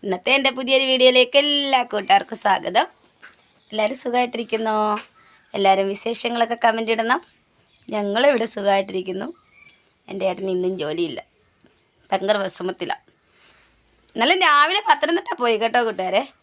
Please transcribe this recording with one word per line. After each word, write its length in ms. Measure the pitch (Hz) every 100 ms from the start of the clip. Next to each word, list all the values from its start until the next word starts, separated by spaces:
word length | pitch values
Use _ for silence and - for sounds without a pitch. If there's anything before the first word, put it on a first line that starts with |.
ഇന്നത്തെ 260 | 208 180 - 269
എൻ്റെ 160 | 269 254
പുതിയൊരു 300 | 254 262 262
വീഡിയോയിലേക്ക് 460 | 262 254 254 247 277
എല്ലാ 380 | 294 285 277 262 240
കൂട്ടുകാർക്കും 460 | 208 190 196 196 214
സ്വാഗതം. 420 | 208 190 - 196 349 _ _ _ - - - _ _
എല്ലാവരും 260 | 214 214 277
സുഖമായിട്ടിരിക്കുന്നോ? 720 | 254 240 247 233 226 220 220 214 214 208 - _ _ - - -
എല്ലാവരും 300 | 196 190 196
വിശേഷങ്ങളൊക്കെ 680 | 202 226 233 233 233 233 233
കമന്റ് 300 | 233 226 220 226
ഇടണം. 240 | 226 269 - - - - - - - 214
ഞങ്ങളിവിടെ 520 | 202 208 277 254 226
സുഖമായിട്ടിരിക്കുന്നു. 760 | 214 202 196 196 185 185 185 247 349 - - - - _ _ -
എൻ്റെ 140 | 190 190
ഏട്ടന് 200 | 175 190 180
ഇന്നും 180 | 185 190
ജോലിയില്ല, 380 | 151 165 170 127 - _ _ - - _ _ _ _
ഭയങ്കര 280 | 190 196 208 190
വിഷമത്തിലാണ്. 600 | - 185 185 180 - _ _ _ - - - - _ _ _ - -
ഇന്നലെ 220 | 240 370 349
രാവിലെ 340 | 285 302 381 427
പത്തനംതിട്ട 400 | 285 302 339 - -
പോയി 180 | 240 220 226
കേട്ടോ 140 | 247 233
കൂട്ടുകാരെ. 340 | 190 185 190 277 _